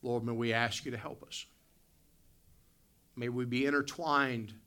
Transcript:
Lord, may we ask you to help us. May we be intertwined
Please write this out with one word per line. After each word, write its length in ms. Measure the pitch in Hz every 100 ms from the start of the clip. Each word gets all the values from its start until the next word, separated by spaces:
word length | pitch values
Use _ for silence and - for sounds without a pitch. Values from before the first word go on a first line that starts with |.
Lord, 220 | 127 120
may 80 | 117
we 200 | 117 117
ask 320 | 113 117 -
you 80 | -
to 40 | 120
help 280 | 147 - -
us. 180 | - - _ _ _ _ _ _ _ - - _ - - _ _ _ _ -
May 120 | 120
we 160 | 123
be 220 | 123 123 139
intertwined 880 | 143 143 - 165 143 135 120 110 107